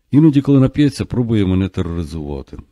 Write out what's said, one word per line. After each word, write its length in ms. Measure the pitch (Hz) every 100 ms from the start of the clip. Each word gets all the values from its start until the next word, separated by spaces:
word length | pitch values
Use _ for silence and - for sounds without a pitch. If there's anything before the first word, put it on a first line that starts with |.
| _
Іноді, 300 | 135 160 139
коли 200 | 139 139
нап'ється, 440 | 131 - 143 -
пробує 420 | 95 107 117 110 95
мене 220 | 92 95
тероризувати. 880 | - 85 85 76 80 73 69 65 - -